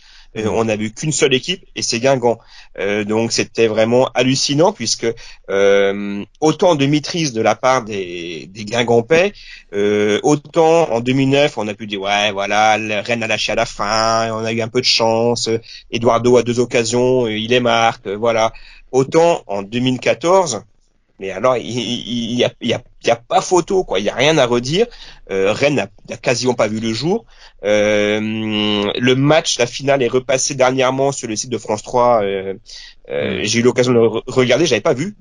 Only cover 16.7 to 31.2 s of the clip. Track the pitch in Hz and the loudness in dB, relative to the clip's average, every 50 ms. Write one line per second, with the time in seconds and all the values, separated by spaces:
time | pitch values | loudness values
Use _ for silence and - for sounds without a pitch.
16.7 | - 127 117 110 120 123 123 127 127 127 123 113 107 107 110 110 120 - 123 117 | 0 -2 0 0 0 0 2 2 2 2 0 0 -2 -4 -2 0 0 2 2 2
17.7 | 117 117 113 113 113 - - 104 98 104 113 120 113 113 110 113 - - - - | 2 2 2 2 0 -2 -6 -8 -6 -2 -2 0 2 2 0 0 -2 -6 -14 -20
18.7 | - - - - - 127 135 135 - 160 170 170 170 - - - 101 101 101 98 | -20 -20 -14 -2 0 0 0 2 2 4 4 4 2 0 -4 -6 -8 -8 -6 -6
19.7 | 113 120 127 127 127 123 - 120 110 117 - 170 185 190 185 156 120 101 - _ | -4 -2 -2 -2 -2 0 0 -2 -2 0 2 2 4 4 4 2 -2 -6 -8 _
20.7 | _ _ _ _ _ _ _ _ _ - 95 95 92 95 110 127 127 117 - 85 | _ _ _ _ _ _ _ _ _ -12 -10 -10 -6 -2 0 0 0 0 -2 -6
21.7 | 117 123 110 98 120 101 - - 120 120 117 110 120 123 107 - - _ - 120 | -6 -6 -4 -4 -6 -6 -6 -6 -6 -4 -4 -4 -2 0 -2 -2 -2 _ -4 -4
22.7 | 107 107 - - _ - - - 117 120 - - 165 185 185 - 190 175 165 - | -4 -4 -6 -12 _ -6 -2 -2 -2 -2 -2 -2 -2 -2 0 2 2 2 2 2
23.7 | 202 185 170 - 98 95 104 101 98 110 127 147 160 151 127 117 120 123 120 127 | 0 -2 0 0 -2 -2 -2 -2 -2 0 2 2 4 4 2 2 2 0 0 0
24.7 | 156 190 233 233 - - - - - - - - 95 95 95 98 107 - 135 143 | 0 0 0 0 -2 -8 -20 -20 -20 -20 -12 -6 -2 0 0 0 2 2 0 0
25.7 | 135 123 95 95 - - - - - - - 143 127 113 123 127 120 - 117 107 | 0 0 -2 -4 -8 -16 -16 -14 -14 -6 -2 -2 -2 0 0 -2 0 0 0 -2
26.7 | 107 113 113 113 113 113 135 165 196 233 - - - - - - - - - 101 | -2 -4 -4 -4 -4 -4 -2 -2 -2 -2 -4 -10 -18 -20 -20 -20 -18 -6 -2 0
27.7 | 104 104 104 107 107 104 104 104 104 107 107 107 110 110 110 110 107 107 104 107 | 2 2 2 2 2 2 2 0 0 0 -2 -4 -4 -4 -4 -2 -2 0 0 0
28.7 | 104 104 101 101 - - 123 123 127 131 139 147 156 160 170 - - - 120 123 | 0 0 0 -2 -2 0 2 2 2 4 4 4 4 2 2 0 -2 -2 -2 -4
29.7 | - - 139 139 139 139 123 117 113 127 127 135 135 131 - - 147 135 127 127 | -4 -4 -2 0 0 2 0 0 0 -2 0 0 -2 -2 -2 -4 0 2 2 2
30.7 | 131 131 131 127 131 135 135 139 135 - | 2 2 0 0 0 0 -2 -2 -2 -4